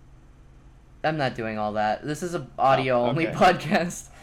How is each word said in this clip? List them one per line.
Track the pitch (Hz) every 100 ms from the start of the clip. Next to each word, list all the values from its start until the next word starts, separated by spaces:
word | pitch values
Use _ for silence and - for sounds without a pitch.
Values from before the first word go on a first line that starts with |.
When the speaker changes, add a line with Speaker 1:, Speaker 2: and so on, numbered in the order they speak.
| - - - - - - - - - -
Speaker 1:
I'm | 151 156
not | 131
doing | 120 110 107
all | 107
that. | 104 107 - 139
This | 147
is | 180
a | 170 135 -
audio-only | 131 135 131 123 120 143 165
Speaker 2:
Oh, |
okay. | -
Speaker 1:
<laughs> |
podcast. | 185 165 151 190 175 - - -